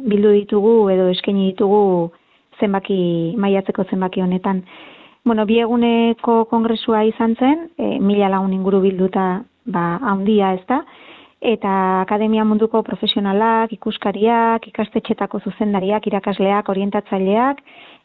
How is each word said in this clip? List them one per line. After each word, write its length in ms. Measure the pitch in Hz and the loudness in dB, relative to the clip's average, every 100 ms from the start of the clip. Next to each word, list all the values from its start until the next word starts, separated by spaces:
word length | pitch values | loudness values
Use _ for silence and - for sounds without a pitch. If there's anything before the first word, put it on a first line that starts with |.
| 254 | 0
bildu 260 | 202 208 | 2 4
ditugu 580 | 208 202 208 214 226 196 | 4 2 0 4 4 4
edo 200 | 185 185 | 2 2
eskaini 420 | 185 - 196 190 | 0 -2 0 0
ditugu 600 | 185 196 208 196 175 170 _ _ _ _ - | 0 2 4 4 2 -2 _ _ _ _ -4
zenbaki, 720 | 214 196 196 190 175 170 165 214 | -2 -2 -2 -2 0 0 -2 -2
maiatzeko 460 | 202 196 190 202 185 | 0 0 -2 -4 -4
zenbaki 320 | 190 185 190 | -2 -4 -2
honetan. 420 | 185 185 190 190 180 - - - - _ 240 | -2 -2 -2 -4 -6 -20 -20 -20 -20 _ -2
Bueno, 200 | 220 214 | 0 2
bi 140 | 226 | 2
eguneko 840 | 226 240 233 233 233 226 233 226 226 | 2 0 2 2 2 0 0 0 2
kongresua 580 | 233 226 220 - 214 | 0 0 -2 -2 0
izan 320 | 220 - 226 226 | 0 0 -2 2
zen, 340 | 262 320 330 - | 2 0 -4 -6
e, 220 | 208 - | -4 0
mila 300 | 196 202 196 | 0 2 2
lagun 240 | 190 190 | 0 0
inguru 260 | 190 190 196 | -2 0 2
bilduta, 600 | 196 185 185 196 185 190 - _ 240 | 0 0 -2 0 -2 -4 -8 _ -8
ba, 340 | 185 170 170 | -4 -4 -4
handia, 520 | 247 196 202 214 190 | -4 -2 0 2 2
ez 120 | 185 185 | -2 -2
da? 180 | 269 285 - - - - _ | -4 -4 -20 -20 -20 -20 _
Eta 600 | 240 214 202 190 190 185 | -4 -2 0 0 0 0
akademia 420 | 190 208 220 220 220 | 0 -2 0 0 2
munduko 360 | 214 220 220 | 2 2 0
profesionalak, 880 | 220 190 202 214 196 202 226 226 226 | -2 -4 -4 -2 0 2 2 2 0
ikuskariak, 920 | 214 220 - 208 196 226 233 226 226 - | -4 -8 -4 -4 0 2 2 2 0 -4
ikastetxetako 720 | - 214 220 - 214 196 208 | -8 -4 -4 -4 -4 -4 -4
zuzendariak, 680 | 196 - 208 202 190 214 208 | -8 -4 -2 0 0 -2 -2
irakasleak, 640 | 196 202 190 196 202 208 | -4 -4 0 2 2 0
orientatzaileak, 920 | 196 202 208 - 196 190 214 262 277 _ - - - | -2 -2 -4 -4 -2 0 2 0 -2 _ -20 -20 -20